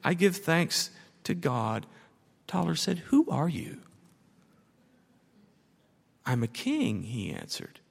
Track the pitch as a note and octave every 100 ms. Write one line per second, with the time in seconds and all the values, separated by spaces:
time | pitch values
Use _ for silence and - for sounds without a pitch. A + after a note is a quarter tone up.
0 | - F3 G3 F#3 - E3 E3+ - - -
1 | - _ - F3+ D3+ B2 A2 A2 - -
2 | - _ _ _ - F3+ F3 E3 - F3+
3 | - C4+ E4 B2+ E3 D3 - - - -
4 | - _ _ _ _ _ _ _ _ _
5 | _ _ _ _ _ _ _ _ _ _
6 | _ _ - B2 A#2 - - D4+ C4+ G#2+
7 | G2+ A#2+ F#2 A#1+ G1+ - G1+ - _